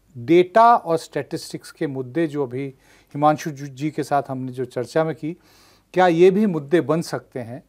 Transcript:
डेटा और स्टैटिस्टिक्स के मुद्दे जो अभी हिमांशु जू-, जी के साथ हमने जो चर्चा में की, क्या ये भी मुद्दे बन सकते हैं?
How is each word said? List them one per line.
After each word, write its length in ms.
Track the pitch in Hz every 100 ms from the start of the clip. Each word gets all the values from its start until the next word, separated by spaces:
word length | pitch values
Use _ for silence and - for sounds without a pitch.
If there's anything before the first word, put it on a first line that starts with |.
| _ 123
डेटा 580 | 117 175 180 220 175 233
और 200 | 165 165
स्टैटिस्टिक्स 720 | - 147 135 160 - 156 -
के 160 | - 160
मुद्दे 400 | 131 127 143 165
जो 160 | 147
अभी 240 | 127 127 139 131 _ _ _
हिमांशु 360 | 143 151 151 170
जू-, 180 | 139 143
जी 220 | 127 151
के 120 | 147
साथ 200 | 143 143 139
हमने 240 | 131 127
जो 120 | 127
चर्चा 400 | 123 127 120 160
में 100 | 160
की, 220 | 151 151 175 _ _ _ _ _
क्या 120 | 180 185
ये 240 | 165 190
भी 160 | 190 214
मुद्दे 340 | 156 139 170
बन 220 | 139 160
सकते 380 | 160 135 - 131
हैं? 240 | 113 135